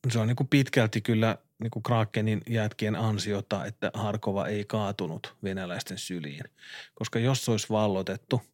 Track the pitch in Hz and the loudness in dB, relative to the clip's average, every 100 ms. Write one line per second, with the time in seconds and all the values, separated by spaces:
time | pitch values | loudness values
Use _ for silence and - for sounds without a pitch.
0 | 131 117 110 123 143 143 131 - 110 110 | 2 2 2 2 4 4 6 4 4 2
1 | 104 110 113 - _ _ 117 117 107 117 | 2 4 4 0 _ _ -6 -4 2 2
2 | 107 113 107 107 - 117 107 - 107 - | 2 2 2 0 0 0 0 -2 -2 0
3 | 110 104 95 101 - 101 - - 104 110 | 0 0 0 -2 -2 -4 -4 -4 -4 -2
4 | 107 107 - 98 - 104 101 110 101 101 | -4 -2 -2 -2 -2 -4 -2 -2 -2 -4
5 | 87 82 - - 98 95 92 87 - 92 | -6 -6 -10 -8 -6 -6 -6 -6 -8 -10
6 | - 90 73 71 - _ - - - - | -8 -8 -8 -12 -14 _ -18 -18 -18 -10
7 | 110 117 123 127 - 110 - 110 107 95 | -4 0 2 2 2 0 2 2 2 2
8 | 92 95 _ 120 - | -2 -6 _ -2 -2